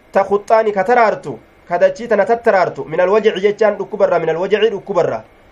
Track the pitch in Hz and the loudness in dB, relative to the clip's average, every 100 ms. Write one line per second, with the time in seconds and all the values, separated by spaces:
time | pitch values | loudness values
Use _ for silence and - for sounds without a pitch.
0 | _ 185 196 202 - 226 220 196 185 240 | _ -2 0 -2 2 2 2 0 2 2
1 | 214 180 156 113 - _ - 175 190 185 | 2 0 -8 -14 -18 _ -8 0 0 0
2 | 226 208 190 233 233 196 165 147 131 160 | -2 0 0 0 2 2 0 -4 -6 -2
3 | 180 214 208 175 202 202 214 202 190 202 | 2 2 2 0 -2 0 0 0 -6 -2
4 | 190 175 160 160 190 202 220 202 - 185 | 0 0 0 -2 -2 0 0 -2 -4 -2
5 | - 113 - _ _ | -2 -4 -10 _ _